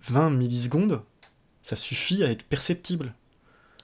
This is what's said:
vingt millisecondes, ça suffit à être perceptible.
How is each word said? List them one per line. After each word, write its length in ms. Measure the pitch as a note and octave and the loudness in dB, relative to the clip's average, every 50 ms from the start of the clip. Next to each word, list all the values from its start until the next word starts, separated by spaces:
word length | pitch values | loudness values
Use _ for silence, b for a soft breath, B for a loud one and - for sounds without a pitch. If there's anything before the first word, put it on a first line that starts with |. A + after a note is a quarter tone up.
| - | -6
vingt 240 | - A#2+ D#3+ D#3+ D#3+ | 0 2 4 4 4
millisecondes, 720 | C#3+ B2+ B2 A#2+ A#2+ A#2+ A#2+ A#2+ C#3+ D#3+ G3+ G#3+ D#3+ G#2+ - - _ _ - - _ _ _ _ _ _ | 4 2 2 2 0 -2 -2 0 0 2 2 2 0 -2 -4 -10 _ _ -20 -20 _ _ _ _ _ _
ça 140 | - - A2 | -10 -8 -6
suffit 480 | - - - A#2 - - - F2+ G3+ F3 | -6 -4 -4 -4 -4 -2 -2 0 2 2
à 80 | C3 | 0
être 120 | A2+ - - | 0 -2 -2
perceptible. 720 | - - C3 - - E3+ F3 - - F3+ E3 C#3 A#2+ - - _ _ _ b b b b b b b b b | -4 -4 -2 0 -2 -2 -2 -2 -4 -4 -4 -4 -8 -10 -14 _ _ _ b b b b b b b b b